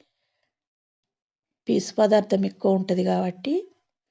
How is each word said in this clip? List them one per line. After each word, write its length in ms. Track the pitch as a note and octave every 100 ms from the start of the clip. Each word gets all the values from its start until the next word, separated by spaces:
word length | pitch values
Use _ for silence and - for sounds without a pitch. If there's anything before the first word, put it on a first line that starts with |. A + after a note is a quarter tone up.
| _ _ _ _ _ _ _ _ _ _ _ _ _ _ _ _ -
పీచు 240 | A#3 -
పదార్థం 480 | - G#3+ G#3+ G3+ G3
ఎక్కువ 260 | G3 - G3
ఉంటది 280 | F#3+ F#3+ F3+
కాబట్టి 480 | F#3 F3+ F#3 F3+ C#4 F4 A4+ _ _ _ _